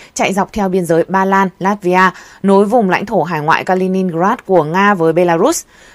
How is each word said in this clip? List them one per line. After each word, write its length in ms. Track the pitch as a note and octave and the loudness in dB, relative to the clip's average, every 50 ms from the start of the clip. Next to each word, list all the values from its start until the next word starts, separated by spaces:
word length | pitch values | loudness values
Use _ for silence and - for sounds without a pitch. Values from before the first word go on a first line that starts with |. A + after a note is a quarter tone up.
| - - _ | -20 -14 _
chạy 180 | - A3 - | -4 -4 -2
dọc 200 | F#3+ G3+ F3+ - | -2 -2 -4 -4
theo 160 | - A3 G3 F#3+ | -4 -4 -4 -2
biên 160 | F3+ F#3+ E3+ | -2 -2 -2
giới 200 | D#3 E3 E3 E3 - | 0 0 0 0 0
Ba 160 | F#3 F#3+ F#3+ | -2 -2 0
Lan, 240 | G3 G3 G3 G3 F#3 - _ | 2 2 0 0 -2 -4 _
Latvia, 520 | F3 G3 G#3 G3+ F3+ F3+ F3+ F#3 F#3 F3+ - - - - - - | -4 -4 -4 -2 -2 0 2 2 2 2 0 -4 -14 -20 -14 -4
nối 220 | - G3 G3 G3 G#3 | 0 2 4 4 4
vùng 260 | G3+ C4 B3 G3+ F#3 | 2 2 0 2 0
lãnh 160 | E3+ - G3+ | 0 -2 -2
thổ 160 | A3 A#3 F3+ | -2 -2 -2
hải 180 | D3 F3+ E3+ D3+ | -2 -2 -4 -4
ngoại 240 | D3 D#3+ - - - | 0 0 0 0 0
Kaliningrad 760 | - F#3 F#3 F#3 F#3 F#3 F#3+ F#3 F#3 D#3+ E3 F3+ G3+ B3 - - | -2 -2 -2 -2 -2 -2 -2 -2 -4 -2 -2 0 0 -2 -2 -2
của 180 | - F#3+ E3+ D3 | 0 2 2 2
Nga 300 | D3+ E3+ F#3+ G3+ G#3 G#3 | 2 0 0 2 2 2
với 180 | E3+ D#3+ D#3+ | 2 0 0
Belarus. 500 | D#3 F3 F3+ F3 E3 E3 G#3 D4+ E4+ - - - _ _ - - - | 2 2 2 2 2 2 0 0 -2 -4 -8 -14 _ _ -20 -20 -12